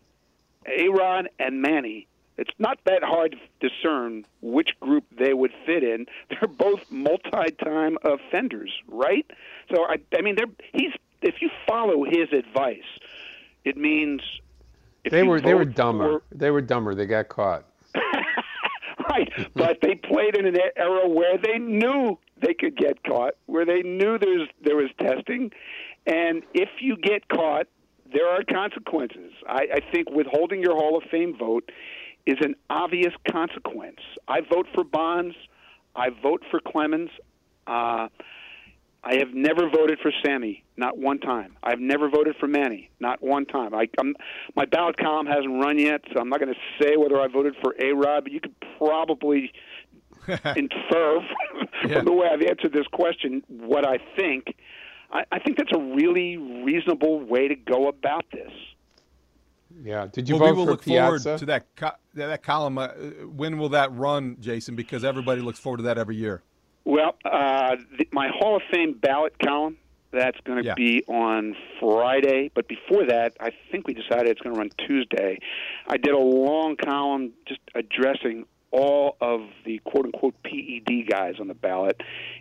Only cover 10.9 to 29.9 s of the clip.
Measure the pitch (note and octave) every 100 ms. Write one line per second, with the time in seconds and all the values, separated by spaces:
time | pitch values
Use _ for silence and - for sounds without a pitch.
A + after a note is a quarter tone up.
10.9 | - - _ - - D#4+ - - A3+ A3
11.9 | D3+ C#3 E3+ D#3 C#3 - C3 C3+ G#2+ -
12.9 | - - - - - - _ C#3+ C#3 D3+
13.9 | D#3 D3+ C3+ - - - _ - _ _
14.9 | _ - D#3+ F#3 D#3+ D3 F#3 D3 A#2 A#2+
15.9 | A2 D3+ D3+ - C3+ C#3 C#3+ B2 B2 G#2+
16.9 | G2 G2+ A2 G#2 - G2+ D#2+ - _ _
17.9 | - A#4 - - - - - - B5+ -
18.9 | - - C4 - - - - E3 E3 E3+
19.9 | F#3+ - G#3 G#3 G3+ G3 F3 F#3 - F3
20.9 | F#3 F#3 D#3+ F3 F#3+ A3 A#3 A#3 G#3+ A#3+
21.9 | C#4 A#3+ F3+ _ _ F3 E3+ E3 C#3 C#3+
22.9 | - - A#2+ B2+ - - D#3+ E3+ F3+ F3+
23.9 | F#3 G#3 A3+ G3 F3+ D3 - D3+ D3+ C3+
24.9 | - - C3 - B2+ A#2+ - - - -
25.9 | - - E3 E3+ E3 - F3+ G3+ - C4
26.9 | G#3+ G3 G#3 - F3 D#3+ D3 F3 _ _
27.9 | _ _ C#3 F3 F#3 - F#3+ G3+ - -
28.9 | D#3+ B2 - - - - B2 D3 D3 -